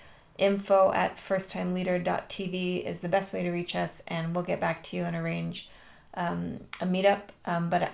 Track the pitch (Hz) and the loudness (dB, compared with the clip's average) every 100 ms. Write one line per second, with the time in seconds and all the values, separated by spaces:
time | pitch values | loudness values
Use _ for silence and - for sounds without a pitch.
0 | - - - - 196 196 196 196 190 - | -20 -20 -12 2 4 4 4 6 8 6
1 | 185 - - 190 190 185 180 185 185 180 | 0 -2 -2 -2 -2 -4 -2 0 0 0
2 | 175 175 - - 185 185 180 180 - 170 | 0 -2 -4 -6 -4 -2 0 -2 -2 -4
3 | 175 196 196 190 175 175 175 180 170 - | 2 2 2 -2 -2 -2 -2 -2 -2 -6
4 | - 170 165 175 175 - 170 165 - 180 | -6 -4 -2 -2 -2 -2 -2 -2 -6 -4
5 | 175 170 165 170 170 180 - - - - | -4 -2 -2 -4 -4 -8 -12 -18 -20 -20
6 | - - 175 175 175 - - - 180 185 | -14 -6 -4 -2 -4 -8 -8 -6 -2 2
7 | 196 202 - - - 170 170 175 180 | 4 2 -2 -12 -4 -2 0 0 0